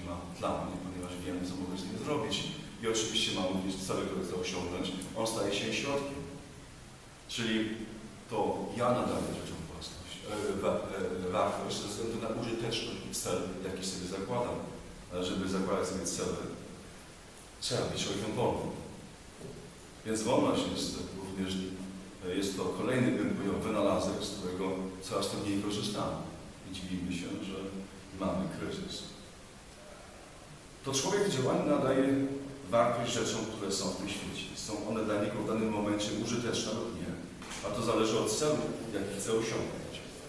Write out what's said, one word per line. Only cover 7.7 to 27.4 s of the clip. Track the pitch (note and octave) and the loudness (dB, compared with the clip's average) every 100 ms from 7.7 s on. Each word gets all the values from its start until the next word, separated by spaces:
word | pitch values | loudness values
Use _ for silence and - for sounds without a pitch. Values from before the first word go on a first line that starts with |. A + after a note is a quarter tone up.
| A2 - - - - - | 0 -6 -8 -10 -12 -4
to | A2 F#2 F#2 G2 - | 2 2 2 -2 2
ja | - | 4
nadaję | - - - D#2+ D#2+ | 6 4 2 0 -2
rzeczom | - - - | -4 -6 -6
własność, | D#2+ - - - - F#2+ | -8 -8 -10 -10 -8 -4
e, | G#2 G2+ G2 | 0 0 2
wa-, | - - - F#2+ F#2 F#2 F2+ | 2 2 0 -2 -2 0 2
e, | |
wartość | G#2 G2+ F#2+ G2 - | 4 4 2 -2 -2
ze | G#2 | -2
względu | - A2+ - | -2 -2 -2
na | A2+ A2 | -2 -2
użyteczność | A#2 A2+ - - - - - | 0 0 0 0 -2 -4 -4
i | - | -2
cel, | G2+ F#2 - F#2 F#2 | 0 0 0 -4 -4
jaki | F#2 F#2 | -2 -2
sobie | F#2 F2+ | -2 -2
zakładam. | F#2+ G2 B2 - - - - - - - | -2 0 0 0 -2 -4 -8 -10 -12 -6
Ale | F2+ F2+ | -2 0
żeby | F#2+ F#2+ | 0 2
zakładać | F#2+ F#2+ G2 - | 2 4 2 2
sobie | F#2 - | 0 0
cele, | - - - - - - - - - - - - - - - | 0 0 0 -4 -6 -10 -12 -12 -14 -14 -16 -16 -16 -16 -6
trzeba | - A#2 F2+ | -2 0 2
być | - | 0
człowiekiem | - G2+ G2+ - | 0 0 0 2
wolnym. | F2+ - - - - - - - - - - - - - - - A2 | 4 4 0 -4 -8 -10 -14 -14 -16 -12 -12 -10 -12 -14 -14 -8 0
Więc | A2 | 2
wolność | A2 C3+ - - - - | 6 6 8 6 2 0
jest | - - - - | -2 -2 -4 -6
również, | F#2+ F#2+ F#2+ F#2+ F#2 F#2+ F#2+ - - - F#2 | -6 -2 0 0 -2 -4 -8 -10 -12 -8 -2
e, | F#2 | 0
jest | G2+ F#2 | 0 0
to | F#2 | 0
kolejny, | - B2 B2+ - | 2 2 6 6
bym | - - - | 4 4 2
powiedział, | G2 - | 2 2
wynalazek, | A2 G#2 G2 F#2 F#2+ - | 2 4 6 6 4 0
z | - | -2
którego | - F#2 F2+ F#2+ F#2+ F#2+ - | -2 -2 0 0 0 -2 -6
coraz | - G2+ G2 | -2 0 2
to | G#2 | 0
mniej | G2+ G2+ | 2 2
korzystamy. | G#2 G#2 G2+ - - D#3+ - - - - - | 2 0 0 0 0 -2 -4 -8 -12 -14 -10
I | F#2 | -8
dziwimy | F2+ F#2 F2 | -4 -2 0
się, | E2+ E2 - | -2 -2 -4